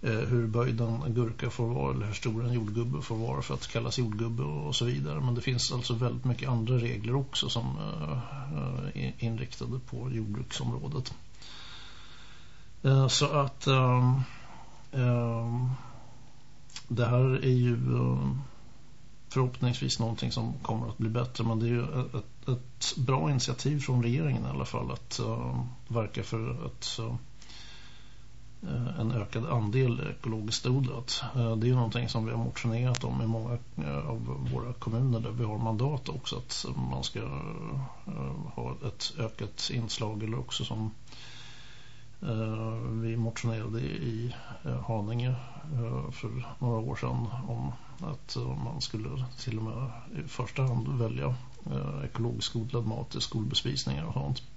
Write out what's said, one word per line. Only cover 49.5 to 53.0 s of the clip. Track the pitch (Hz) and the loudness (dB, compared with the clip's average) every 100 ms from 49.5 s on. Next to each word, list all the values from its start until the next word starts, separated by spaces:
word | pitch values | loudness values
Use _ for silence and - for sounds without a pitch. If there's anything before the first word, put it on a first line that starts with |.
| 110 | -2
och | |
med | 110 120 131 113 - 180 | -2 -2 -4 -6 -8 -6
i | - | -6
första | - 117 - | -4 -4 2
hand | 131 120 117 | 2 2 0
välja, | 127 113 123 139 127 - - - | 2 2 2 0 -2 -4 -10 -4
eh, | - - - | -2 -2 -4
ekologisk | - - 117 117 - 117 | -4 -2 0 0 -2 -2
odlad | 113 120 110 | 0 0 0
mat | 107 | -2